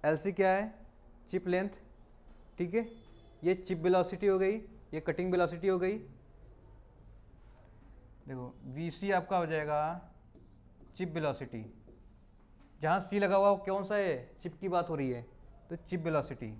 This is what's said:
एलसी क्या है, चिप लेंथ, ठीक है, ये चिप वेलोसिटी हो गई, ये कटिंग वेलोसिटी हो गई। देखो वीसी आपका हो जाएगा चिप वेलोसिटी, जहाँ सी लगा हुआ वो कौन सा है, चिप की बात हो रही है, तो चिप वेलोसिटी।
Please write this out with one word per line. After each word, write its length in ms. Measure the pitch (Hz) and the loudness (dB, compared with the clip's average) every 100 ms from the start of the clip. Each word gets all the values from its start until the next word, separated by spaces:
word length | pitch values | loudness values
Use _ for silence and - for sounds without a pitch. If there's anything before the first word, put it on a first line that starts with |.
एलसी 280 | 151 156 196 | 2 2 0
क्या 180 | 185 190 | 2 4
है, 120 | 190 220 - - - - - - | 4 0 -10 -20 -20 -20 -20 -6
चिप 160 | 175 185 | -4 0
लेंथ, 220 | 180 202 - - - - - - - - - | 0 0 -8 -20 -20 -20 -20 -20 -20 -20 -6
ठीक 160 | 175 | -2
है, 80 | 214 226 - - - - - | -2 -2 -12 -20 -20 -20 -2
ये 120 | 165 185 | 0 0
चिप 220 | - 175 | -2 0
वेलोसिटी 460 | 175 185 180 185 202 | 4 4 4 2 2
हो 120 | 190 | 4
गई, 180 | 190 220 - - - | 2 0 -6 -20 -10
ये 60 | 156 | -6
कटिंग 300 | 156 160 185 | -4 -2 0
वेलोसिटी 360 | 180 175 170 190 | 2 2 2 0
हो 100 | 185 | 2
गई। 200 | 185 220 - - - - - - - - - - - - - - - - - - - - - - - | 0 -2 -8 -20 -20 -20 -20 -20 -20 -20 -20 -20 -20 -20 -20 -20 -20 -20 -20 -20 -20 -20 -20 -20 -12
देखो 260 | 131 123 - 135 | -10 -10 -14 -12
वीसी 360 | 135 165 - 196 | -8 -8 -4 0
आपका 260 | 185 175 185 | 0 2 -2
हो 80 | 165 | 0
जाएगा 320 | 160 151 147 156 175 - - - - - - - - - - | -2 0 0 -2 -4 -12 -20 -20 -20 -20 -20 -20 -20 -20 -8
चिप 180 | 180 | -6
वेलोसिटी, 480 | 160 151 127 117 113 - - - - - - - - - - - - | -2 -2 -2 -8 -10 -12 -16 -20 -20 -20 -20 -20 -20 -20 -20 -20 -4
जहाँ 180 | 156 185 | 2 2
सी 180 | 185 202 | 2 0
लगा 180 | 196 196 | 4 6
हुआ 140 | 202 | 6
वो 60 | 196 | 4
कौन 200 | 190 196 | 0 -4
सा 100 | 190 | 0
है, 240 | 208 190 135 - - | 0 0 -2 -6 -12
चिप 160 | 175 - | -12 -6
की 80 | 190 | 0
बात 200 | 175 170 | 0 0
हो 60 | |
रही 160 | 151 135 | -2 -2
है, 120 | 120 117 - - - - | -4 -8 -20 -20 -20 -14
तो 60 | 170 | -14
चिप 260 | - 180 | -6 -4
वेलोसिटी। 480 | 165 156 - 127 113 | 0 0 -2 -8 -10